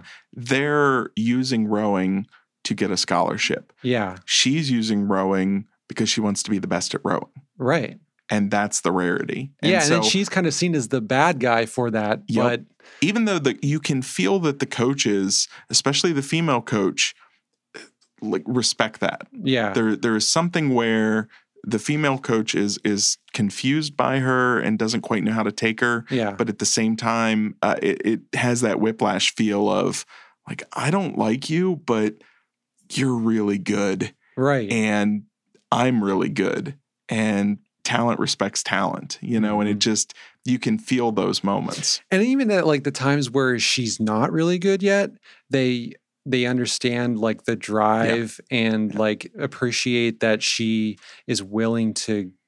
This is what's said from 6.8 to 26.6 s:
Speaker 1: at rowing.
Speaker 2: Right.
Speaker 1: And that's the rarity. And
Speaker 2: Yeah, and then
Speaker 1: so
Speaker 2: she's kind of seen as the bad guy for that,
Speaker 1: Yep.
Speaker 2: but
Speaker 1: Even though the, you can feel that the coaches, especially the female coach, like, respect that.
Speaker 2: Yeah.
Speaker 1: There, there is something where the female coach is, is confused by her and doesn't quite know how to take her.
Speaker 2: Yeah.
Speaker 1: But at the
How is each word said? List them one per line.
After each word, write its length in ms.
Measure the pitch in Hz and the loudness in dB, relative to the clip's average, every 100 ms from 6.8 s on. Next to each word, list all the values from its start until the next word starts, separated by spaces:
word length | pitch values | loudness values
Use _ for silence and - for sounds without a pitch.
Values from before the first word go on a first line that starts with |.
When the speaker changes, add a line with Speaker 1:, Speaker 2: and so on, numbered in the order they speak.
| - | -2
Speaker 1:
at 60 | - | -4
rowing. 260 | 90 92 - - - - | -2 -4 -4 -18 -20 -6
Speaker 2:
Right. 420 | 127 160 120 - _ _ - | 0 0 -2 -10 _ _ -4
Speaker 1:
And 200 | 104 101 | -2 0
that's 300 | 104 101 - | 0 -2 -2
the 100 | 90 | 0
rarity. 640 | 90 87 92 - - 135 - | 0 2 0 -2 -6 -8 -4
And 100 | 156 | 0
Speaker 2:
Yeah, 120 | 180 | 2
and 100 | 147 | 4
then 100 | - | 2
Speaker 1:
so 60 | 107 | 2
Speaker 2:
she's 200 | 190 202 | 0 0
kind 180 | 190 170 | 0 0
of 80 | |
seen 200 | 139 180 | 0 0
as 140 | 156 113 | 0 0
the 120 | 131 | -2
bad 360 | 107 131 165 143 | 0 2 2 2
guy 260 | 123 117 113 | 2 2 0
for 240 | - 120 | -2 0
that, 320 | 110 104 104 - | 0 0 -2 0
Speaker 1:
Yep. 180 | 113 | 0
Speaker 2:
but 160 | 123 120 - _ - - | 2 0 -8 _ -20 -2
Speaker 1:
Even 260 | 165 214 220 | 0 2 2
though 120 | 180 | 2
the, 200 | 139 - | 0 0
you 160 | 143 151 | 0 -2
can 220 | - 135 | 0 -2
feel 380 | 131 - 185 196 | -2 -2 0 2
that 180 | 160 139 | 0 -2
the 80 | 139 | -4
coaches, 800 | - 120 139 117 101 98 - - - - | 0 0 2 0 2 2 0 -2 -8 -4
especially 420 | - 135 143 180 | 0 0 2 2
the 100 | 143 | 0
female 380 | 135 160 165 123 | 0 0 2 0
coach, 520 | 113 110 92 - - - - _ _ _ _ - - _ _ _ | 0 0 0 0 -2 -4 -20 _ _ _ _ -20 -20 _ _ _
like, 200 | 107 - - | -4 -4 -2
respect 540 | 123 110 - 110 - | -2 0 0 -4 -2
that. 260 | 95 - - | -4 -4 -10
Speaker 2:
Yeah. 400 | 269 156 127 107 | -8 -2 0 0
Speaker 1:
There, 240 | 107 110 98 | 0 0 2
there 200 | 120 110 | 2 0
is 100 | - | 2
something 420 | 160 175 170 147 | 0 0 0 2
where 540 | 123 117 113 110 110 107 - _ _ | 2 2 2 2 0 -2 -10 _ _
the 160 | 104 107 | -4 -4
female 400 | - 151 147 131 | -2 0 0 -2
coach 360 | - 113 107 | 0 -2 0
is, 240 | - 101 101 | 0 -2 -2
is 340 | 104 101 - - _ | -2 0 0 -4 _
confused 640 | - 104 - 131 151 151 139 | -4 -2 -2 0 0 -2 -2
by 220 | 127 135 | 0 2
her 380 | 131 127 123 117 | 2 2 2 2
and 180 | 62 107 | 0 0
doesn't 220 | 110 113 | 0 -2
quite 220 | - 110 | -2 -2
know 80 | 107 | 0
how 100 | 113 | 0
to 100 | 104 | -2
take 280 | - 117 110 | -2 -2 0
her. 240 | 123 117 113 | 0 0 -2
Speaker 2:
Yeah. 220 | 131 107 | -2 -2
Speaker 1:
But 160 | 98 113 | -2 -4
at 100 | |
the 80 | 104 | -2